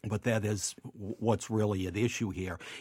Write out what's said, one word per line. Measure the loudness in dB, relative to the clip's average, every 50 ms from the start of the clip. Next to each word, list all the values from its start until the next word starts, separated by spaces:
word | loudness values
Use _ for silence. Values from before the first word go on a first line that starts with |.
| -4
but | -2 -2 0 2
that | 2 2 4 2
is | 2 0 0 -2 -4 -6 -8 -12
w-, | -14 -12 -8 -8 -8 -6 0
what's | 2 2 2 2 2 0
really | 2 2 4 4 2 0 0
at | -2 0
issue | 2 2 2 2 0 -2 -2
here. | 0 -2 -4 -4 -6 -8 -10 -12 -14 -14